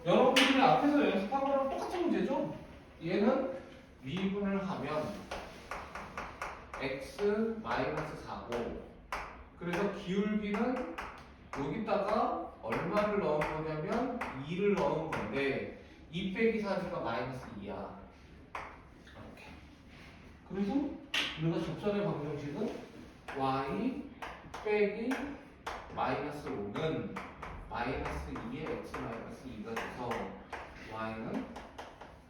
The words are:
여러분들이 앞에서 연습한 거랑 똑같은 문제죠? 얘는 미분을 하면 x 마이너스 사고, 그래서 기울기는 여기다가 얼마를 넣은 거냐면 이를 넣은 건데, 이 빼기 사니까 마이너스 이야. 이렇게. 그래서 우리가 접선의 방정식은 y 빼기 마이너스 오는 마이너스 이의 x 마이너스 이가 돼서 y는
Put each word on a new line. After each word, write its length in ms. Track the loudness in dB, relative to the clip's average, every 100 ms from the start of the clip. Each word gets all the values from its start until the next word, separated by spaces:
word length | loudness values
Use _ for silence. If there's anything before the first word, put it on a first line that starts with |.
| 6
여러분들이 540 | 8 10 8 8 8
앞에서 500 | 10 8 8 6 6
연습한 300 | 4 2 2
거랑 260 | 4 4 4
똑같은 320 | 0 -2 2
문제죠? 520 | 4 4 4 2 0 -4 -10 -16 -18 -6
얘는 560 | 0 4 6 6 2 -4 -10 -16 -18 -12
미분을 680 | -6 0 0 2 2 2 0
하면 580 | -2 -2 -2 -2 -4 -6 -8 -8 -12 -10 -10 -8 -10 -10 -8 -10 -8 -10 -10 -10 -6
x 800 | -4 -4 -6 0 2 4 2 0
마이너스 640 | -2 0 0 0 -4 -6
사고, 580 | -8 -8 -4 -2 -2 -6 -10 -16 -8 -8 -8 -12 -16 -8
그래서 340 | -2 2 2
기울기는 1000 | 0 0 2 4 2 2 2 2 0 -2 -6 -8 -10 -16 -18 -10 -4
여기다가 920 | -2 0 2 2 4 4 4 2 -4 -6
얼마를 560 | -2 0 2 4 4 4
넣은 220 | 4 4
거냐면 760 | 2 0 -2 -2 0 2 0 0 -4 -4 -4
이를 280 | 4 6
넣은 360 | 6 4 2 0
건데, 720 | -2 -2 2 2 0 -2 -8 -16 -18 -8
이 220 | -4 -2
빼기 280 | 4 4 4
사니까 400 | 2 0 0 -2
마이너스 460 | -2 -2 -2 -4 -8 -10
이야. 380 | -8 -6 -8 -10 -14 -18 -20 -20 -12 -10 -10 -14 -18 -20
이렇게. 420 | -18 -16 -14 -14 -16 -16 -18 -20 -20 -18 -18 -18 -18 -18 -8
그래서 240 | -2 2 2 0 -4 -4 -2 -2 0
우리가 220 | 2 2
접선의 400 | 0 0 2 2
방정식은 720 | 2 0 -2 -4 -4 -2 -2 -4 -10 -16 -18 -16 -8 -2
y 640 | 0 2 0 0 0 -2 -8 -10 -10 -10 -12 -4
빼기 460 | 2 6 4 4 0 0 -2 -8 -14 -12 -10 -10 -8
마이너스 540 | -2 0 0 -2 -4 -4
오는 680 | -4 -4 0 0 0 -2 -6 -10 -10 -10 -10 -8
마이너스 600 | -4 -2 -2 -2 -4 -4 -6 -6
이의 120 | -4 -4
x 300 | -4 -4 -6
마이너스 480 | -6 -6 -8 -10 -10
이가 280 | -8 -6
돼서 360 | -4 -6 -6 -4 -2 -4 -8 -12 -12 -12 -14 -10
y는 520 | -6 -4 -4 -4 -4 -4 -10 -14 -14 -14 -14 -18 -18